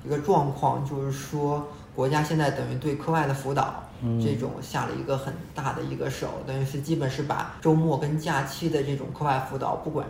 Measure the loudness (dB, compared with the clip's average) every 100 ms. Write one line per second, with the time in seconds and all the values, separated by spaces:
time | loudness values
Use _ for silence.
0 | -2 0 4 4 4 2 2 2 -2 -2
1 | -2 -4 -4 -2 0 0 -4 -12 -10 -2
2 | 2 2 4 4 4 2 -2 -2 0 0
3 | 2 2 2 0 0 0 0 -2 -10 -4
4 | 0 2 2 2 -2 -6 -4 -2 -2 -2
5 | -2 -2 -2 -8 -8 -6 -4 -2 -4 -2
6 | -4 -2 -4 -6 -4 -2 -2 -2 0 0
7 | 0 0 -2 -2 -4 0 4 6 6 2
8 | 2 0 2 0 0 -2 0 2 2 -2
9 | -4 -2 2 2 0 -2 -2 -2 -2 -4